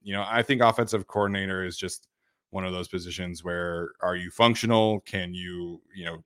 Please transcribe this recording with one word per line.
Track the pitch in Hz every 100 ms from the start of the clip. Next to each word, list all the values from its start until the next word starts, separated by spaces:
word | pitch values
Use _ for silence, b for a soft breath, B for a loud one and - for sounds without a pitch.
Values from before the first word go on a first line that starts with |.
you | 101
know, | 101
I | 101 117
think | 117 131
offensive | 117 110 113 107 -
coordinator | 104 101 98 95 95
is | 92 85
just | 90 - _ _ _ _ _
one | 95
of | 92
those | 90 87
positions | 92 87 85 90 85
where, | 87 87 87 85 87 -
are | 90
you | 90 90
functional? | - 117 113 117 113 110 104
Can | - 98 90
you, | 90 90 90 87 85 _
you | 95
know, | 85 82